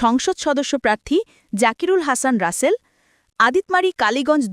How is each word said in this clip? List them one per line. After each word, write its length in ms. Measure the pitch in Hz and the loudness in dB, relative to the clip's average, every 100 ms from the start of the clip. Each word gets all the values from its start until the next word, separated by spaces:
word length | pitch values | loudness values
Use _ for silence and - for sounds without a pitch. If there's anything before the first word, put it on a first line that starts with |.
সংসদ 340 | 233 254 - 370 311 | 0 0 -2 -2 -2
সদস্য 260 | 277 277 277 | -2 -2 -2
প্রার্থী 340 | 226 214 - 330 453 _ _ | -2 -2 0 -2 -2 _ _
জাকিরুল 500 | 196 226 226 349 381 | 0 0 0 0 0
হাসান 320 | 294 254 262 233 | 2 0 0 0
রাসেল, 360 | 175 - 277 440 _ _ _ _ _ - | -2 0 0 0 _ _ _ _ _ 0
আদিতমারি 500 | 226 359 - 370 370 - | 2 2 -2 0 0 -2
কালীগঞ্জ 420 | 214 247 277 302 226 | -2 0 0 0 0